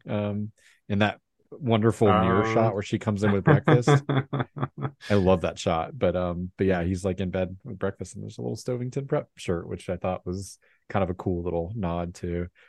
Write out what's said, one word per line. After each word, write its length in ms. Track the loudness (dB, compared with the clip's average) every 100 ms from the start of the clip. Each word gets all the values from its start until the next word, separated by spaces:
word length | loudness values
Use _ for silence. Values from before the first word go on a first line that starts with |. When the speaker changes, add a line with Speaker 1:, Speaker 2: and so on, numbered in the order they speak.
| -6
Speaker 1:
um, 460 | -4 -2 -4 -6 _ _ _ _
in 120 | 2
that 200 | 2 0 _ _ _
wonderful 560 | -8 2 4 4 4 6
mirror 380 | 6 4 4 2
Speaker 2:
Oh. 80 |
Speaker 1:
shot 200 | 2 2
where 100 | 0
she 140 | -4 -2
comes 260 | -2 0 2
in 80 |
with 100 | 4
breakfast? 580 | 6 6 6 4 6 4 4
Speaker 2:
<laughs> 1000 | -2 -2 -6 -6 -6 -8 -6 -10 -10 2
Speaker 1:
I 40 | 4
love 260 | 6 4
that 180 | 2 -2
shot. 400 | -2 -2 -2 -2
But, 160 | 0 0
um, 360 | -2 -4 -8 -2
but 100 | 0
yeah, 160 | 2
he's, 200 | 0 -2
like, 160 | -4 -4
in 120 | -4
bed 260 | -2 -4 -6 -14
with 120 | -6
breakfast 380 | -6 -6 -14 -12
and 80 |
there's 140 | -14 -10
a 40 |
little 140 | -8 -8
Stovington 540 | -6 -6 -6 -8 -4
prep 180 | -4 -6 _
shirt, 320 | -4 -4 -4
which 220 | -10 -8
I 80 | -6
thought 280 | -4 -6 -6
was 320 | -8 -10 -16 _ _ _
kind 160 | -2
of 60 | -2
a 60 | -2
cool 280 | -4 -4
little 300 | -2 -4 -4 -6
nod 380 | -4 -4 -6 -8
to 320 | -6 -6 -6 _